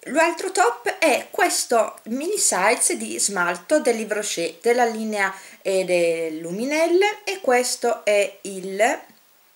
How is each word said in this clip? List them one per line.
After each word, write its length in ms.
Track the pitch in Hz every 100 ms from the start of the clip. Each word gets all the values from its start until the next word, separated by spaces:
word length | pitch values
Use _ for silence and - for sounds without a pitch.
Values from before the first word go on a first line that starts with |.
L'altro 480 | - 262 330 339 381
top 460 | 381 403 480 - -
è 300 | 320 247 -
questo 720 | - 359 - - 233 208 -
mini 340 | - 247 311 415
size 580 | - 196 196 247 - 311
di 240 | 214 226
smalto 640 | - 196 175 180 - 302
del 160 | 285 226
Livre 240 | 220 208
Rocher, 360 | 208 - 170 -
della 240 | 233 240 233
linea, 480 | 220 220 214 196 190 - -
eh, 220 | - 190
del 560 | 180 175 170 165 165 156
Luminelle, 800 | 170 185 254 302 330 349 403 427 -
e 160 | 381
questo 640 | - 247 247 - 233 - -
è 320 | 208 196 -
il, 580 | 196 190 185 190 226 294 - _ _ _ _